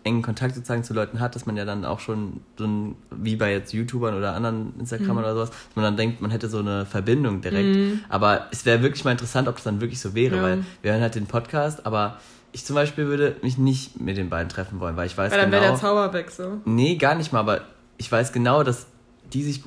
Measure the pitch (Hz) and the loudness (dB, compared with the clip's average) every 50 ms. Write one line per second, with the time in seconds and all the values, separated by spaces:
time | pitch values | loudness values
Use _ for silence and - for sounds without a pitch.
0 | - 117 117 113 113 117 107 - 131 127 131 123 120 - 120 117 117 - 113 110 | -2 0 0 0 0 -2 -2 -2 -2 -2 -4 -4 -4 -4 -2 -2 -2 -2 -2 -2
1 | 107 - - 113 123 120 - 120 - 120 107 104 101 104 101 104 95 64 87 98 | -2 -2 -2 -2 -2 -2 -4 -6 -6 -4 -4 -4 -4 -4 -4 -4 -4 -4 -4 -4
2 | - - 110 107 104 98 - - - - _ - 110 107 107 104 107 107 - - | -4 -4 -4 -4 -4 -6 -8 -10 -14 -14 _ -4 -2 0 0 0 -2 -4 -8 -12
3 | - - - - 101 110 110 113 110 104 101 98 95 - - 110 117 123 127 123 | -14 -14 -10 -4 -2 -2 0 2 2 2 2 0 -2 -4 -4 -4 -4 -2 -2 -2
4 | 120 113 104 95 101 101 87 95 117 117 113 110 110 - - - 123 120 117 113 | -2 0 0 0 -2 -2 -2 -2 -2 -2 -2 -2 -4 -6 -8 -8 -8 -6 -4 -2
5 | 196 190 123 120 110 110 110 113 113 117 - - - - - 113 110 104 104 104 | -2 0 0 0 0 0 0 -2 -2 -4 -6 -12 -18 -8 -2 0 2 2 2 2
6 | 110 113 117 - 101 107 113 117 117 110 110 107 101 101 101 98 98 95 - 104 | 0 0 0 -2 -2 -2 -2 -2 -2 -2 -2 -2 -2 0 -2 -2 -2 -2 -4 -2
7 | 95 104 120 147 143 117 101 95 - 90 196 196 202 196 196 196 196 202 208 208 | 2 4 4 4 4 2 0 -2 -2 -2 0 2 2 4 4 4 2 0 -2 -4
8 | - - - 101 104 104 101 - - - - - - 123 117 117 123 139 143 - | -4 -4 0 4 4 4 4 4 0 -4 -10 -2 2 4 4 6 4 2 0 0
9 | - 131 123 120 120 117 - 127 135 123 120 - - 110 104 101 117 120 131 123 | 0 0 0 0 -2 -2 0 0 0 0 -2 -4 -4 -4 -2 -2 -2 -4 -4 -6
10 | - 101 98 113 123 131 - - 92 92 92 92 95 - - - - 104 107 110 | -6 -4 0 2 2 2 2 2 2 2 0 0 -2 -6 -10 -4 -2 0 2 2
11 | 117 113 117 113 104 95 - 117 117 - - 151 147 151 151 - - - 110 107 | 2 0 0 -2 -4 -2 -2 -4 -4 -2 -2 0 0 0 -2 -4 -6 -2 0 0
12 | 104 104 120 - - - - - _ _ - 127 - - 143 147 147 147 151 - | 0 0 -2 -8 -16 -20 -20 -20 _ _ -16 -12 -8 -2 2 2 2 2 0 -2
13 | 151 143 143 143 147 139 143 - - 127 127 127 131 135 131 131 - - - - | 0 0 2 2 2 2 2 0 -2 -2 2 4 4 4 4 2 -2 -8 -10 -8
14 | 62 85 98 98 92 87 85 82 85 90 - - 92 - 98 92 90 85 82 87 | -6 -4 -2 -2 -2 -2 -2 -2 -4 -4 -4 -6 -8 -6 -6 -6 -4 -4 -4 -4
15 | 87 90 - - 98 104 - - 196 196 196 202 202 196 - 131 214 202 202 208 | -4 -4 -2 -2 0 2 4 4 4 4 6 6 6 6 4 4 2 2 2 2
16 | 202 185 185 180 170 - - - 180 185 202 214 208 110 113 117 127 156 180 156 | 2 0 -2 -4 -6 -6 -10 -10 -8 -8 -8 -4 -2 0 4 4 4 4 4 4
17 | 139 139 151 165 156 151 131 113 107 107 101 - - - - - - _ _ - | 4 4 4 2 0 0 0 0 2 2 0 0 -2 -8 -18 -20 -20 _ _ -12
18 | - - 120 113 120 127 - 123 120 123 131 151 147 127 123 - - - _ _ | -4 0 2 2 2 2 0 2 4 4 4 4 4 2 0 -2 -6 -12 _ _
19 | _ _ _ _ - - 123 131 143 147 139 - - | _ _ _ _ -14 -6 -4 -4 -2 -2 -4 -6 -10